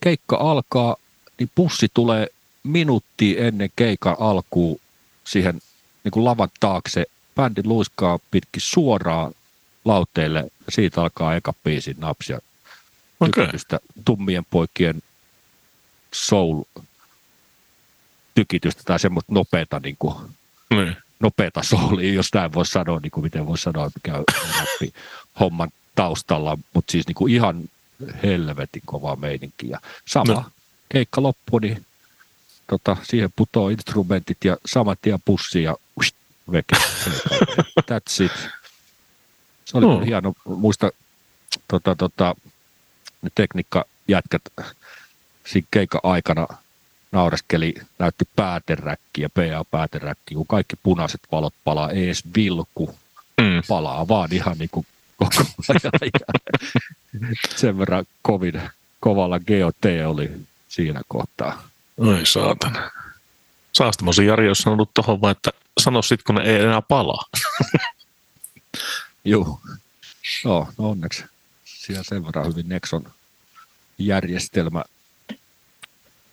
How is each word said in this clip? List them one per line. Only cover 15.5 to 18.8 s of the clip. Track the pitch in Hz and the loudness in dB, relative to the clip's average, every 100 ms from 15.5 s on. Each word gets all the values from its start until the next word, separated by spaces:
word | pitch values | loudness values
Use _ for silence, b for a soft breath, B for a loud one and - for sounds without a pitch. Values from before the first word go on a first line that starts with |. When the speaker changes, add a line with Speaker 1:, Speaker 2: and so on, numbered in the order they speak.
| _ _ _ _ _ _ | _ _ _ _ _ _
Speaker 1:
soul-tykitystä | - - 104 85 78 - - - _ _ _ _ _ _ _ _ _ _ _ _ _ _ - 104 90 87 - | -6 2 2 2 -2 -6 -16 -20 _ _ _ _ _ _ _ _ _ _ _ _ _ _ 0 2 0 -2 -4